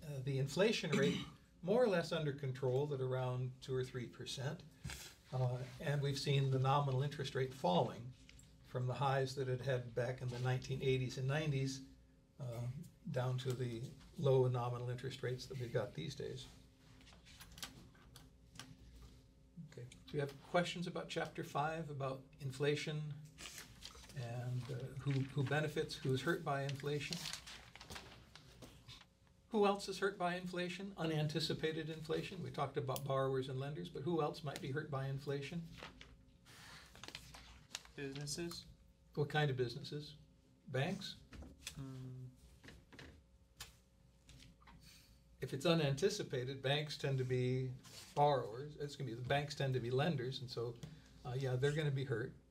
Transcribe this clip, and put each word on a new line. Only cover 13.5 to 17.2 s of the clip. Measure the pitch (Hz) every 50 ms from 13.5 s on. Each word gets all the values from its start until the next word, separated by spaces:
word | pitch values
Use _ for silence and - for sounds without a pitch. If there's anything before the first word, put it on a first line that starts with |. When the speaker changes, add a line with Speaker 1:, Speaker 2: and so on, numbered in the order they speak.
| 123
Speaker 1:
the | 123 127 120 117 113 123 - - - - - - -
low | 151 135 131 131 127 127
nominal | 123 123 120 123 120 120 123 123
interest | 123 120 - 131 - - -
rates | 120 127 127 -
that | - 131 131
we've | 123 117 -
got | 123 107 101 -
these | - - - -
days. | - - - - 127 - - - - - - - - - - - - - - - -